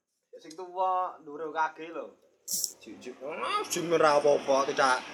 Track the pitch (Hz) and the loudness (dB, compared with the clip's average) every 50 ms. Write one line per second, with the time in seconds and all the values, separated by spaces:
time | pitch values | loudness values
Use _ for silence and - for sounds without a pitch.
0 | _ _ _ _ _ _ - - - 160 160 175 185 180 175 185 185 185 185 185 | _ _ _ _ _ _ -20 -20 -20 -18 -14 -14 -14 -10 -6 -2 -2 0 0 0
1 | 185 175 - - 165 151 143 147 165 156 151 160 160 160 - - 160 165 165 147 | -2 -4 -6 -10 -14 -14 -12 -10 -10 -6 -4 -2 -2 -2 -4 -8 -12 -12 -10 -12
2 | 120 - - _ _ _ _ _ _ - - - - - - - - - 101 95 | -12 -12 -16 _ _ _ _ _ _ -6 -4 -4 -4 -4 -6 -12 -18 -18 -18 -14
3 | - 127 127 - 131 139 165 196 240 - 392 415 - - - 170 160 170 170 156 | -14 -16 -14 -12 -10 -10 -8 -6 -4 -2 -2 -2 -2 -2 -4 -4 0 2 4 6
4 | 160 151 147 143 143 147 143 135 - - 135 131 139 143 139 143 143 131 127 123 | 6 6 6 6 6 6 4 4 4 2 2 4 2 2 2 4 4 4 4 2
5 | - - | 0 -6